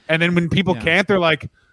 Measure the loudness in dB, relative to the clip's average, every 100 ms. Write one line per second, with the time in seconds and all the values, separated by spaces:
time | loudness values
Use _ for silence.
0 | -4 -2 0 0 0 0 0 -2 0 0
1 | 0 0 2 -2 -6 -18 _